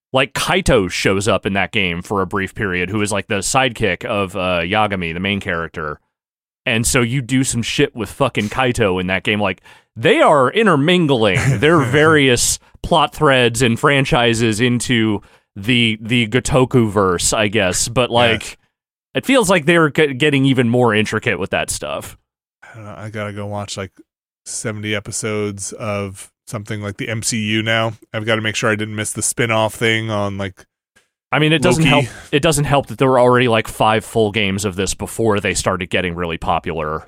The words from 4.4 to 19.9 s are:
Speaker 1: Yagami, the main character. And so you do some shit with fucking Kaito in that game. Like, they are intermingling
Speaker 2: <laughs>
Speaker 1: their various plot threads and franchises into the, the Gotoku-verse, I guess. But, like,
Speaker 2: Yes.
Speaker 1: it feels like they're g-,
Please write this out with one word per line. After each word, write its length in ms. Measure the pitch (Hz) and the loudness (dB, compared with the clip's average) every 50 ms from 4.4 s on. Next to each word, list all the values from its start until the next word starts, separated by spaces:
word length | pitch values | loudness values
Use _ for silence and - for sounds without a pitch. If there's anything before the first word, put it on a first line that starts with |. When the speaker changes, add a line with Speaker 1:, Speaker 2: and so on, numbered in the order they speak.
| 90 92 90 87 | -2 -2 0 0
Speaker 1:
Yagami, 540 | 85 87 101 107 107 101 98 92 90 82 80 | -2 0 0 0 0 0 -2 -4 -4 -6 -6
the 40 | 87 | -4
main 200 | 95 98 101 98 | -4 -2 -2 -4
character. 600 | - 98 87 82 82 80 - 85 78 76 76 - _ _ _ _ _ _ _ _ _ _ _ _ - | -4 -4 -4 -4 -6 -8 -8 -10 -8 -8 -10 -12 _ _ _ _ _ _ _ _ _ _ _ _ -4
And 180 | 135 117 113 120 | -2 -2 0 0
so 160 | - - 135 | 0 2 2
you 200 | 123 113 123 143 123 | 0 0 -2 -4 -2
do 200 | 107 135 131 135 | 0 0 0 0
some 200 | - - 120 113 | 0 -2 -4 -4
shit 320 | - - - 143 - - | -4 0 0 0 0 -2
with 120 | 120 104 - | -6 -8 -6
fucking 380 | - - 139 120 - 185 208 208 | -4 -2 -2 -2 -2 -2 -4 -2
Kaito 520 | - - 131 127 117 - 113 95 90 92 | -2 -2 0 0 0 2 2 0 0 0
in 60 | 92 | -2
that 160 | 90 95 95 - | -2 -2 -2 0
game. 180 | 113 107 104 | 0 -2 0
Like, 200 | 104 95 95 - _ - - _ _ _ - | 0 -2 -4 -6 _ -20 -20 _ _ _ -6
they 260 | 110 120 160 240 330 | 0 2 2 4 4
are 300 | 302 226 160 143 131 127 | 4 4 6 4 4 2
intermingling 880 | - 208 226 202 165 139 139 170 180 180 170 139 139 113 110 104 92 - 98 | 2 2 2 4 4 4 4 2 2 2 4 2 2 4 4 2 2 2 2
Speaker 2:
<laughs> 100 | 135 131 104 | 0 0 2
Speaker 1:
their 200 | 120 151 175 165 | 4 4 4 4
various 800 | 135 120 127 147 151 160 160 147 139 131 123 120 - - - - _ _ _ _ - | 4 2 2 4 4 6 6 6 4 4 4 2 2 -2 -2 -4 _ _ _ _ -4
plot 320 | - - 160 147 147 - | 0 2 2 2 0 -2
threads 480 | - 156 143 135 127 123 117 117 113 135 | 0 2 4 4 4 4 2 2 2 0
and 160 | 117 113 - | 0 2 2
franchises 800 | - 147 143 139 131 - - 123 120 120 117 110 120 113 107 98 | 2 2 2 2 2 2 2 2 2 2 2 2 2 2 2 2
into 600 | 127 123 123 120 - - 127 113 110 110 104 95 - - _ _ _ _ - | 2 2 0 0 0 0 0 2 2 2 0 -2 -4 -10 _ _ _ _ -16
the, 420 | 107 95 113 127 120 120 113 107 107 | -6 -2 0 2 4 4 2 0 -2
the 280 | 113 107 127 120 117 | -2 0 0 0 0
Gotoku-verse, 1080 | 107 113 127 - - 139 131 131 123 - 127 113 110 95 104 98 92 87 87 - - 147 | 2 0 -2 0 2 2 2 2 4 2 2 2 2 2 2 2 2 2 0 0 0 0
I 140 | 113 107 | 0 0
guess. 400 | 107 95 110 98 90 90 - - 120 | 0 0 0 0 0 0 -2 -4 -2
But, 220 | 113 131 120 - | -2 -2 -2 0
like, 300 | 113 117 120 117 113 107 - | 2 2 2 2 2 -2 -4
Speaker 2:
Yes. 140 | - - - _ _ _ _ _ _ _ _ _ _ - | -10 -16 -18 _ _ _ _ _ _ _ _ _ _ -8
Speaker 1:
it 100 | - - | -4 0
feels 240 | - 269 262 214 170 | 2 2 2 4 4
like 160 | 196 175 135 | 2 2 4
they're 240 | 156 170 170 160 | 4 4 4 4
g-, 240 | 147 | 2